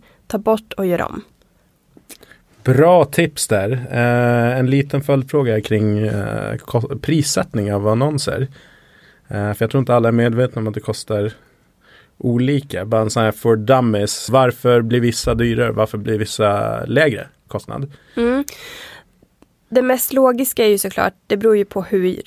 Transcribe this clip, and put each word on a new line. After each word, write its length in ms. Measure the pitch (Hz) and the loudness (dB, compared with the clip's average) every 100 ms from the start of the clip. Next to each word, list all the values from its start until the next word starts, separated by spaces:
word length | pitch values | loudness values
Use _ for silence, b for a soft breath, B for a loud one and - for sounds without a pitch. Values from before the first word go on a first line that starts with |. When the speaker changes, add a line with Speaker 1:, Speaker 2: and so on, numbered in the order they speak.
| b b - | b b -8
Speaker 1:
ta 100 | 214 | -4
bort 360 | 214 220 - | 0 -2 -2
och 120 | - 190 | -6 -2
gör 160 | 170 | -2
om. 220 | - - - _ _ _ _ _ _ - - - b b b b | -4 -8 -16 _ _ _ _ _ _ -20 -20 -20 b b b b
Speaker 2:
Bra 420 | - 127 165 180 147 | 0 4 6 6 4
tips 420 | - 165 - - | 2 -2 -2 -2
där. 240 | 104 101 127 127 | 0 0 -4 -4
Eh, 680 | 120 120 120 120 120 117 131 | 0 2 2 2 2 2 0
en 100 | 127 | 2
liten 320 | 139 143 143 | 2 0 -2
följdfråga 600 | 139 139 131 147 127 107 | 0 0 0 0 2 0
kring, 360 | 104 107 107 104 | 0 0 2 2
eh, 560 | 107 107 107 110 104 113 | 0 -2 -4 -4 -6 -8
ko-, 420 | - 120 107 - | -4 -4 -2 -6
prissättning 720 | - 160 - - 180 117 104 | -2 0 0 -2 -2 -2 -2
av 140 | 101 104 | 0 0
annonser. 600 | 110 143 147 - 82 135 b b b b b b b - | 0 0 -2 -4 -4 -6 b b b b b b b -10
Eh, 260 | 104 104 | -6 -4
för 20 | 104 | -2
jag 120 | 113 | -2
tror 80 | 135 | 0
inte 160 | 127 120 | 2 2
alla 120 | 117 | 4
är 40 | |
medvetna 500 | 117 117 117 127 120 | 2 2 2 -2 -2
om 60 | 110 | -6
att 60 | |
det 60 | 107 | -6
kostar 520 | - 107 - 104 104 - b b b b b b b - | -6 -8 -4 -4 -4 -6 b b b b b b b -8
olika. 680 | 123 120 127 143 - 90 101 | -2 0 0 0 -2 -8 -2
Bara 160 | 110 | 0
en 80 | 110 | 0
sån 140 | 120 | 0
här 80 | 110 | -2
for 240 | - 117 110 | 0 0 2
dummies. 720 | 107 131 120 104 104 - - | 4 2 4 0 -2 -4 0
Varför 520 | 131 127 120 123 120 | 2 2 2 2 4
blir 180 | 113 120 | 4 2
vissa 360 | 120 113 - 117 | 0 0 -2 0
dyrare? 360 | 120 113 117 | 0 0 -2
Varför 260 | 110 110 107 | 0 -2 -4
blir 200 | 107 110 | -4 -2
vissa 640 | 107 - 104 104 110 113 - | -2 0 0 0 -2 -4 -2
lägre 420 | 120 151 110 - _ - | 0 0 0 -8 _ -12
kostnad? 440 | - - 117 139 B B - | -12 -10 -10 -10 B B -4
Speaker 1:
Mm. 280 | 233 262 285 B B B B B B _ _ _ _ _ - | -2 -2 -4 B B B B B B _ _ _ _ _ -2
Det 80 | 247 | 0
mest 320 | 254 254 - | 2 0 0
logiska 520 | 269 262 240 262 - 214 | 2 4 2 -2 0 2
är 40 | |
ju 80 | 202 | 2
såklart, 360 | 190 190 190 - - | -2 -2 -4 -4 -4
det 100 | 202 | 0
beror 200 | 220 214 | 2 2
ju 80 | 196 | 0
på 160 | 196 | -6
hur, 380 | 180 190 180 - | -2 -2 0 -4